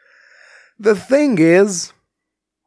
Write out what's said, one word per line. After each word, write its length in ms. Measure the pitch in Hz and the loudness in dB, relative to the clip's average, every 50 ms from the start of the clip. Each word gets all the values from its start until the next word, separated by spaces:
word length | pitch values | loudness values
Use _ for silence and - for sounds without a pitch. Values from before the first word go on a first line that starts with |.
| _ _ _ _ _ _ _ _ _ _ _ - _ _ _ | _ _ _ _ _ _ _ _ _ _ _ -20 _ _ _
The 200 | _ 208 214 214 | _ -2 -2 -2
thing 420 | 185 - - 254 285 294 294 240 165 | -2 -4 -4 -2 0 0 0 0 0
is, 540 | 156 165 170 185 202 208 190 175 - - _ _ _ _ _ _ _ _ _ _ _ _ _ _ _ | 2 2 2 2 2 0 -2 -10 -12 -14 _ _ _ _ _ _ _ _ _ _ _ _ _ _ _